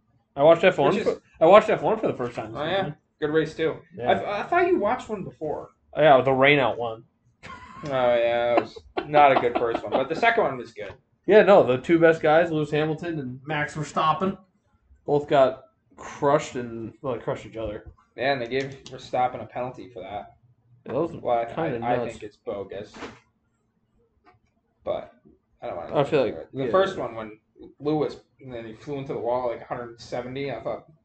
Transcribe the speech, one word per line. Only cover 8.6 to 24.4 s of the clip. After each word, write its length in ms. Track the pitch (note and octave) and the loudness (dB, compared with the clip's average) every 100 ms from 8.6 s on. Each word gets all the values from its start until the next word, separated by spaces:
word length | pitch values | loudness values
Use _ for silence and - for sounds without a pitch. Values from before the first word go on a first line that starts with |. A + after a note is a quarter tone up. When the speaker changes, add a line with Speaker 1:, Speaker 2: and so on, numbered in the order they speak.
Speaker 2:
was 140 | A2 - - - D3+ | 0 -4 -14 -10 0
not 300 | D3 C#3+ C3 | 6 6 6
a 40 | |
good 160 | B2 A#2+ | 2 0
first 260 | A#2 A2+ | -2 -2
one, 100 | G#2+ | -2
but 160 | G#2+ C3+ | -2 -2
the 80 | D#3+ | 0
second 260 | A#3 A3+ | 2 2
one 140 | E3 C3 | 0 -2
was 160 | A2+ | -12
good. 200 | - G2 - _ _ - | -14 -14 -14 _ _ 4
Speaker 1:
Yeah, 160 | G#3 | 6
no, 200 | F3+ G3 | 8 8
the 160 | A#2+ B2+ | 6 2
two 200 | - E3+ | 2 4
best 220 | E3 D#3+ | 6 4
guys, 300 | D#3 D#3 F3 | 4 4 2
Lewis 200 | D#3 D3 | 0 -2
Hamilton 480 | D3+ D#3 D#3 F3 D#3+ | -2 -2 -4 -6 -8
and 200 | B2+ B2+ C#3 | -8 -12 -8
Max 280 | D#3 D3 | -6 -6
Verstappen, 640 | D#3 D3 - D#3+ D3+ F#3+ - _ _ _ _ _ _ - | -6 -6 -2 0 0 -2 -6 _ _ _ _ _ _ -2
both 220 | D3 C#3+ | -2 2
got 360 | D3 C3 - - _ _ - | 4 4 2 -14 _ _ -20
crushed 600 | - - D3 D3+ D3+ C3 | -18 -2 2 2 0 -10
and, 360 | A#2+ A#2 A2 - | -10 -10 -12 -10
well, 140 | C#3 | -8
they 60 | A#2 | -8
crushed 260 | - B2 A#2 | -6 -8 -10
each 100 | - | -10
other. 300 | G2 - - - _ - | -10 -10 -14 -20 _ -6
Speaker 2:
Yeah, 160 | B2+ | -4
and 100 | C#3 | -4
they 60 | A#2 | -4
gave 160 | C3 C3+ C3+ | -6 -6 -10
Verstappen 580 | - C3 - C3 B2 B2+ | -18 -18 -8 -2 -2 -4
a 40 | G#2+ | -12
penalty 420 | C3 B2 B2+ F#2 | -10 -10 -12 -16
for 120 | F#2 | -16
that. 320 | F#2 G2+ - _ _ _ _ _ - | -12 -12 -14 _ _ _ _ _ -8
Speaker 1:
Yeah, 60 | |
that 60 | A#2 | -4
was 120 | E3 | -4
Speaker 2:
Well, 260 | D#3+ - A#2+ | -6 -2 -2
I, 60 | |
Speaker 1:
kinda 420 | A#2 - E3 A#2+ A#2+ | -2 -4 -4 -4 -2
Speaker 2:
I, 60 | |
I 20 | B2 | -2
Speaker 1:
nuts. 140 | A#2 | -4
Speaker 2:
think 100 | A2+ | -8
it's 120 | G#2 - | -16 -16
bogus. 540 | - G2+ F#2+ F#2 G#2+ - - - _ _ _ _ _ _ _ _ _ _ _ _ | -10 -10 -10 -12 -14 -16 -18 -18 _ _ _ _ _ _ _ _ _ _ _ _